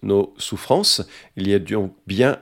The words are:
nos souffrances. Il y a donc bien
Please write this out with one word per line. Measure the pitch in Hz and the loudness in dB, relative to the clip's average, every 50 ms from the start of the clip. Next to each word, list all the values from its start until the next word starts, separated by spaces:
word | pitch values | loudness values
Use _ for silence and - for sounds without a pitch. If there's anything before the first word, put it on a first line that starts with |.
| - | -2
nos | 101 98 101 101 - - - | 2 2 2 2 0 -4 -12
souffrances. | - - - 98 - - 131 175 208 - - - 95 - - - - - _ | -10 -10 -8 -10 -2 0 0 2 2 0 0 0 -4 -8 -12 -20 -20 -18 _
Il | - 95 98 | -4 0 2
y | 98 | 2
a | 101 | 2
donc | 95 95 107 110 98 95 - _ _ | 0 0 -2 -2 -2 -4 -8 _ _
bien | - 98 98 123 135 139 - | -6 0 2 2 2 2 -2